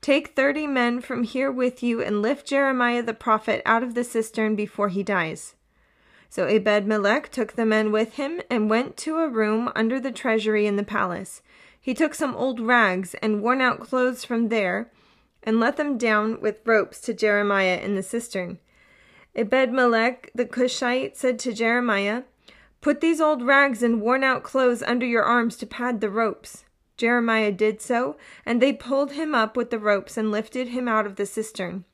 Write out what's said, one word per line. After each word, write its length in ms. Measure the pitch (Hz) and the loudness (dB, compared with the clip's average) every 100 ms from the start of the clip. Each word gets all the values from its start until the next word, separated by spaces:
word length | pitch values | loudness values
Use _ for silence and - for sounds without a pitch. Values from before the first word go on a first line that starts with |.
| - | 4
"Take 300 | 277 285 - | 2 2 0
thirty 320 | 269 285 302 | 2 2 -2
men 340 | 262 240 240 | 0 0 -2
from 220 | - - | -6 -4
here 280 | 226 254 269 | -4 -2 -2
with 300 | 254 254 247 | 0 -2 0
you 180 | 240 233 | -2 -2
and 220 | - 208 | 0 0
lift 240 | 214 285 - | 0 -2 -2
Jeremiah 560 | 277 277 254 240 240 | 0 2 2 0 0
the 140 | 233 226 | -4 -6
prophet 480 | - 220 226 - - | 0 0 0 -2 2
out 160 | 226 | 0
of 140 | 247 233 | 0 -4
the 80 | |
cistern 520 | 240 226 220 - 220 214 | -2 -2 -2 -2 -2 0
before 340 | 208 - 202 | -4 -2 -2
he 120 | 185 | -2
dies." 540 | 196 196 160 - - _ _ _ _ _ _ _ _ | -2 -2 -2 -6 -14 _ _ _ _ _ _ _ _
So 160 | - 160 | -2 2
Ebed-Melech 840 | 214 202 208 202 214 202 247 302 | 2 4 2 2 2 2 0 -2
took 220 | - 220 | -6 -6
the 120 | - 220 | 0 2
men 260 | 214 220 | 2 2
with 220 | 214 226 | 0 0
him 260 | - 277 339 - | -4 -6 -6 -4
and 220 | 247 214 | 0 2
went 280 | 220 262 - | 2 0 -8
to 200 | - 311 | -6 -2
a 100 | 320 | -2
room 440 | 226 214 220 240 - | 0 0 0 -2 -2
under 240 | 226 262 | 0 0
the 120 | 262 | -4
treasury 560 | 247 254 220 214 214 208 | -4 0 0 2 2 2
in 80 | 202 | 0
the 80 | |
palace. 580 | 208 208 190 175 190 - _ - - _ | -2 -2 -2 -4 -10 -16 _ -20 -20 _
He 140 | - 254 | -6 0
took 180 | 311 | 0
some 220 | - 294 - | 0 -4 -2
old 240 | - 220 | -2 -2
rags 560 | 226 247 208 185 185 - | 2 4 4 0 -6 -6
and 260 | 220 214 | -2 -2
worn-out 380 | 214 262 262 233 | 0 2 0 -2
clothes 440 | - 254 254 247 | -4 0 0 -2
from 260 | - 233 226 | -4 -2 0
there 420 | 220 190 190 240 _ _ _ _ _ | 0 0 -2 -6 _ _ _ _ _
and 180 | - 226 | 0 2
let 160 | 233 285 | 2 0
them 220 | 294 254 | -2 0
down 420 | 226 214 214 226 | 2 2 0 -2
with 220 | 214 208 - | -4 -4 2
ropes 360 | 220 - - | 2 2 -6
to 100 | - - | -8 0
Jeremiah 640 | 214 208 208 202 185 180 | 2 2 2 2 2 0
in 140 | - 202 | -2 -4
the 80 | |
cistern. 560 | 190 233 233 196 180 180 _ _ _ _ _ - _ - | -4 -8 -6 -8 -8 -10 _ _ _ _ _ -20 _ -4
Ebed-Melech 920 | 214 254 262 254 247 226 233 247 - 233 | 0 2 2 4 4 4 0 -2 -10 -4
the 100 | 233 | -4
Cushite 720 | 240 254 247 247 254 269 - | 0 0 0 -2 -2 -4 -2
said 220 | 254 233 | -2 -2
to 120 | 254 | -4
Jeremiah, 720 | 220 226 240 247 202 202 233 254 _ - - - _ | -2 0 2 2 0 0 -2 -6 _ -20 -20 -20 _
"Put 220 | - 294 | 0 2
these 180 | 330 320 | 2 2
old 220 | 311 302 | 2 2
rags 400 | 240 277 277 220 | 4 6 4 2
and 180 | 240 226 | 0 2
worn-out 400 | 214 262 269 254 | 2 2 2 0
clothes 400 | - 262 254 240 | -2 2 2 2
under 240 | - 247 247 | 0 0 2
your 160 | 233 | 2
arms 340 | - 240 233 - | 4 2 2 -4
to 80 | - | -12
pad 340 | - 247 233 | -6 -4 -2
the 120 | 214 | -2
ropes." 500 | 202 226 - - - _ _ _ - | 0 -2 -2 -14 -20 _ _ _ -2
Jeremiah 540 | 233 240 233 220 214 | 2 2 2 2 0
did 300 | 185 214 214 | 2 0 0
so, 340 | - 240 262 302 - - - | -2 -2 -2 -6 -18 -16 -2
and 160 | 233 | 2
they 100 | 269 | 2
pulled 400 | 277 240 269 285 | 2 -2 -2 -2
him 240 | 285 311 277 | -4 -2 0
up 220 | 220 247 | 0 -2
with 120 | 240 | -4
the 80 | 226 | -2
ropes 380 | 214 202 196 - | 0 0 0 -4
and 160 | 214 | -2
lifted 380 | 208 214 254 247 | -2 -4 -6 -6
him 180 | 240 247 | -4 0
out 180 | 220 208 | 0 -2
of 120 | 196 | -4
the 80 | 202 | -6
cistern. 580 | - 214 - 180 180 - | -4 -8 -8 -8 -8 -14